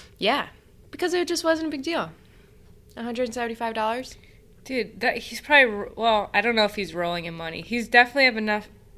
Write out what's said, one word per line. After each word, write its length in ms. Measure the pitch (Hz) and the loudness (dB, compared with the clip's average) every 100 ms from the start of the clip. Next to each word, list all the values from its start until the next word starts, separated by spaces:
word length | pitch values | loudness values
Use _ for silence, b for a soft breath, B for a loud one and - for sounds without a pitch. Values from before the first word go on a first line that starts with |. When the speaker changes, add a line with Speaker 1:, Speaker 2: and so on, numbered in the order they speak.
| B - | B -4
Speaker 1:
Yeah, 280 | 190 269 - - - - - | 0 0 -4 -12 -20 -20 -20
because 220 | - 349 | -4 -2
it 120 | 359 349 | 0 -2
just 160 | 330 | -2
wasn't 240 | 330 320 320 | 0 0 -2
a 20 | |
big 120 | 294 | -6
deal. 280 | 277 330 165 - b b b b b - - - | -4 -4 -6 -10 b b b b b -20 -20 -12
a 60 | |
hundred 320 | 233 233 247 | -10 -4 -4
seventy-five 400 | 240 233 226 233 | -4 -6 -4 -6
dollars? 420 | 220 220 240 254 - b b - - | -2 -2 -2 -8 -16 b b -20 -20
Speaker 2:
Dude, 360 | - 262 214 - | -8 -6 -6 -2
that, 180 | 262 233 | -2 -2
he's 220 | - 233 | -6 -12
probably, 260 | - 294 247 | 4 6 6
ro-, 260 | 202 - - | 4 -8 -2
well, 340 | 226 214 196 | 2 2 2
I 80 | 202 | 0
don't 140 | 220 | 2
know 100 | 226 | 2
if 100 | 208 208 | 2 0
he's 180 | 180 | -6
rolling 300 | 165 175 175 170 | -4 -2 -2 -6
in 80 | |
money. 260 | 165 165 165 | -8 -8 -10
He's 280 | 165 240 220 | -6 -6 4
definitely 360 | 240 247 277 | 6 6 4
have 120 | 262 220 | 2 2
enough. 300 | 214 214 - - - | -2 -2 -4 -20 -20